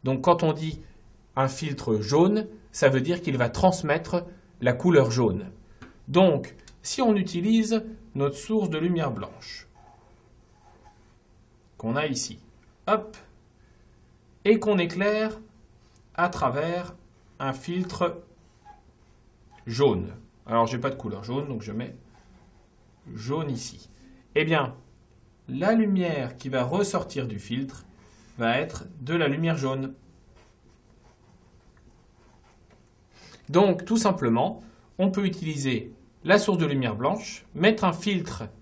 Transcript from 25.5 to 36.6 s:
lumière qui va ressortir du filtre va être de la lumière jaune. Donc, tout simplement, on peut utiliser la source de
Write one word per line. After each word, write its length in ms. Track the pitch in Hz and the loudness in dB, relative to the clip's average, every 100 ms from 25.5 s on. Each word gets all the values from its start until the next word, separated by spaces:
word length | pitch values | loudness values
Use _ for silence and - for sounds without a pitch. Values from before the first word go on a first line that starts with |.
| 131 185 | -2 2
lumière 640 | 226 214 190 175 147 120 - | 4 4 2 0 -2 -6 -8
qui 120 | 135 | -4
va 140 | 127 | -2
ressortir 640 | 123 180 202 - - 139 - | 0 0 0 -2 -4 -6 -6
du 120 | 101 | -8
filtre 460 | - 123 135 - - - - - - - | -6 -6 -6 -10 -20 -20 -20 -20 -20 -4
va 200 | 117 127 | 0 0
être 280 | 160 - - 151 | -2 -10 -14 -14
de 140 | 127 170 | -4 0
la 120 | 147 | 2
lumière 300 | 143 165 151 | 2 0 0
jaune. 360 | 135 135 135 - - - _ - - _ _ _ _ _ _ _ _ _ _ _ _ _ - _ _ _ _ _ _ _ _ _ _ _ _ - - - - | -2 -2 -6 -10 -20 -20 _ -20 -20 _ _ _ _ _ _ _ _ _ _ _ _ _ -20 _ _ _ _ _ _ _ _ _ _ _ _ -20 -20 -20 0
Donc, 360 | 160 202 180 - | 6 6 4 0
tout 120 | 226 | 2
simplement, 640 | 208 185 127 113 165 226 - - _ - | 2 2 2 2 2 -4 -16 -20 _ -2
on 140 | 185 | 0
peut 140 | 196 196 | 2 -2
utiliser 680 | 165 156 143 135 113 - - _ _ | -2 -6 -4 -2 -2 -6 -18 _ _
la 160 | 156 202 | 4 4
source 180 | - | 4
de 80 | 180 | 2